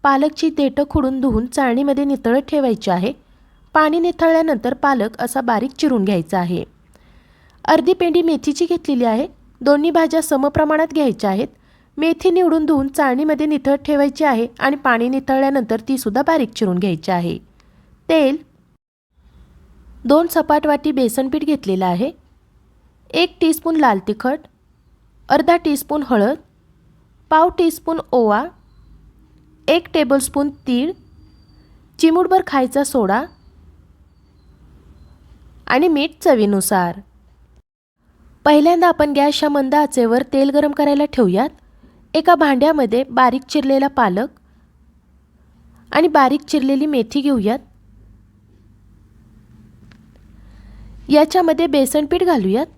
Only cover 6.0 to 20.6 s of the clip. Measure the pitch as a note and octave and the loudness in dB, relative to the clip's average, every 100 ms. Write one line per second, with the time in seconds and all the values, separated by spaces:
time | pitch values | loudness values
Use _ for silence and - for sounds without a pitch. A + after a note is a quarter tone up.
6 | F#3+ F#3+ D#3+ F#3+ F3 F3 - _ _ _ | 0 -2 -2 -4 -2 -6 -8 _ _ _
7 | _ - _ _ _ _ - D#4+ D#4+ F#4 | _ -20 _ _ _ _ 2 2 4 0
8 | F4 E4 E4 D4+ D4+ C#4+ E4+ E4+ - C4+ | 2 2 0 0 -2 -4 -2 -2 -2 -2
9 | A#3+ A3 D#4+ - _ _ B3 C#4+ D#4+ E4 | 0 -2 -4 -10 _ _ 0 2 2 2
10 | E4 D#4+ D#4 C#4 C#4+ C#4+ D4+ D#4 D#4+ D4+ | 0 0 -2 -2 0 0 0 0 0 0
11 | C#4 G3 G#3 F#3+ C4+ _ _ _ _ - | -2 -2 -2 -2 -6 _ _ _ _ -4
12 | D#4+ E4 F#4 F4 F4 D#4+ D#4 D4+ C4+ C4+ | -2 0 0 2 2 2 2 0 0 -2
13 | C#4 B3+ D#4 D4 D4+ D4 C#4 C#4 C#4 D4 | 0 0 -2 -2 -2 -2 0 -2 0 0
14 | C#4+ C#4 D4+ A3+ A#3 - C4+ C#4+ C#4 A#3 | 0 0 0 0 -2 -2 -2 0 0 0
15 | A#3+ C4 C4+ C4+ C#4 C#4 A3+ A3+ A3 C4+ | 0 -2 -2 0 2 0 -2 -6 -4 -4
16 | A3 G#3+ C#4+ D#4+ A3+ - G#3 F3+ G3 D#3+ | -2 -2 0 0 -2 -2 -2 0 -2 -4
17 | F3+ F3+ E3+ - - _ _ _ _ _ | -2 -2 -2 -8 -12 _ _ _ _ _
18 | - D#4+ C#4 D4 - _ _ _ _ _ | -2 2 2 -2 -10 _ _ _ _ _
19 | _ _ _ - - - _ - - - | _ _ _ -20 -20 -20 _ -20 -20 -14
20 | A#3 D4 E4+ E4 D#4 D4+ | 2 2 2 -2 0 0